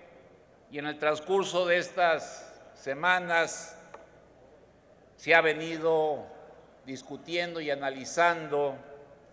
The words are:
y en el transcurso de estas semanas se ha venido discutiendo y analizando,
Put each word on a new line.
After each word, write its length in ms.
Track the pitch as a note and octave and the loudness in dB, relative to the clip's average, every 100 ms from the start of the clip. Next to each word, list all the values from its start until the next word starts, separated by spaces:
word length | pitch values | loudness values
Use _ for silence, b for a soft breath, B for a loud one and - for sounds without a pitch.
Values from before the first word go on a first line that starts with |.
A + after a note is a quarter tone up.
| - - - - _ _ - | -20 -20 -20 -20 _ _ -14
y 80 | D3 | -8
en 80 | D3 | -8
el 120 | D3+ | -2
transcurso 680 | D3+ D3+ - F#3+ F3+ F3 F3 | 0 0 2 2 2 2 2
de 120 | F3 | 2
estas 840 | F3 - F3 D#3 - - - - - | 2 2 2 2 -2 -14 -18 -20 -20
semanas 1000 | - - C3+ F3 F#3 F3 E3+ D#3+ - - - - - - - - - - - - _ _ _ _ - | -12 -8 0 2 2 2 2 2 -2 -12 -18 -20 -20 -20 -20 -20 -20 -20 -20 -20 _ _ _ _ -6
se 180 | - | 4
ha 80 | E3 | 6
venido 840 | D#3+ D#3 E3 D#3+ D#3+ D#3+ D#3 C#3 A2 - - - - - - | 6 2 -4 -2 2 2 2 -2 -8 -18 -20 -20 -20 -20 -14
discutiendo 760 | C3 - - - E3+ F3 E3 | -14 -12 -14 -6 -4 -4 -6
y 100 | D3+ | -4
analizando, 1040 | C#3 C#3 C3+ B2 - E3+ E3+ D#3 C#3+ C#3+ C3+ - - - - - | -4 -4 -6 -4 2 2 2 -2 -2 -2 -4 -12 -20 -20 -20 -20